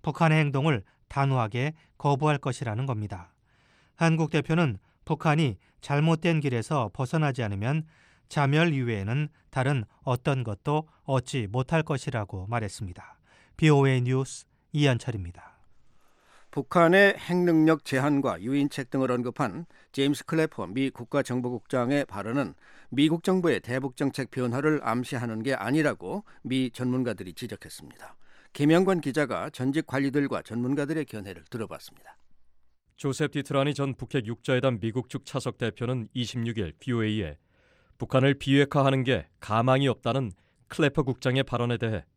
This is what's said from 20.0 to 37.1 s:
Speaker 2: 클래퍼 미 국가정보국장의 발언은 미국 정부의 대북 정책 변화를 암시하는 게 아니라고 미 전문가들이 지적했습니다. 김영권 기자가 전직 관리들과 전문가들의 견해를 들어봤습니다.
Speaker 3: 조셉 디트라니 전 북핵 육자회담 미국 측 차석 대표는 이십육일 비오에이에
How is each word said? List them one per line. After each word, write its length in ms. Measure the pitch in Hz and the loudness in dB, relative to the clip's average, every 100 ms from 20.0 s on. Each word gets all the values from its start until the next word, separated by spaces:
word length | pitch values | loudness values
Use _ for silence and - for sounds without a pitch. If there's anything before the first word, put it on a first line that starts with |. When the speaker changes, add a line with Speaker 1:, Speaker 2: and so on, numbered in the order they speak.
| 139 143 - | 0 0 -2
Speaker 2:
클래퍼 400 | 160 156 - 90 | -2 -2 -2 -6
미 220 | 110 135 | -2 -4
국가정보국장의 1160 | - 117 143 131 127 123 123 - 131 120 143 135 | -4 -4 -4 -2 -2 -4 -8 -4 -2 0 0 -2
발언은 480 | 98 104 131 117 - - - - | -8 -4 -2 -4 -6 -20 -20 -8
미국 320 | 120 151 165 | 2 2 2
정부의 380 | 180 185 170 107 | 2 2 2 0
대북 360 | - 127 135 - | -2 -4 -6 -2
정책 340 | 139 123 127 | -4 -2 -8
변화를 500 | - 127 120 151 151 | -4 -2 0 0 0
암시하는 600 | - 117 123 131 120 110 | 0 -2 -2 -4 -4 -4
게 120 | 113 | -4
아니라고 680 | 131 101 147 151 107 90 180 - - | -4 0 0 0 -2 -6 -8 -10 -14
미 280 | 113 131 127 | -4 -2 -2
전문가들이 640 | - 123 127 120 101 92 | -2 -2 0 -2 -4 -10
지적했습니다. 840 | 85 123 104 82 - 73 - - - - - - | -12 -12 -12 -14 -18 -20 -20 -20 -20 -20 -20 -20
김영권 480 | - 147 165 190 185 | 0 4 6 4 2
기자가 480 | 147 131 139 95 98 | 0 -2 -2 -2 -6
전직 360 | - 127 143 - | -4 -2 -2 -2
관리들과 560 | 131 139 135 139 110 | -2 0 0 -2 -4
전문가들의 640 | - 113 123 143 143 160 143 | -6 -6 -2 -2 -2 -4 -6
견해를 380 | 113 98 87 80 | -10 -12 -14 -12
들어봤습니다. 680 | 117 98 78 - - - - _ - - - _ _ _ _ | -8 -8 -10 -16 -20 -20 -20 _ -20 -20 -20 _ _ _ _
Speaker 3:
조셉 360 | 143 131 151 | -4 -2 -2
디트라니 400 | 151 135 139 139 | -4 -2 0 0
전 220 | 143 139 | 0 -4
북핵 320 | 127 - 143 107 | -4 -4 -4 -4
육자회담 520 | 117 - 127 131 117 | -8 0 2 2 0
미국 300 | 110 117 120 | -2 -4 -6
측 160 | 139 | -10
차석 320 | - 131 123 - | -8 -6 -6 -4
대표는 520 | 117 - 120 127 107 | -6 -4 -6 -4 -6
이십육일 600 | 127 117 127 117 113 90 - | -6 -6 -4 -4 -4 -6 -6
비오에이에 600 | - 117 110 | -4 0 0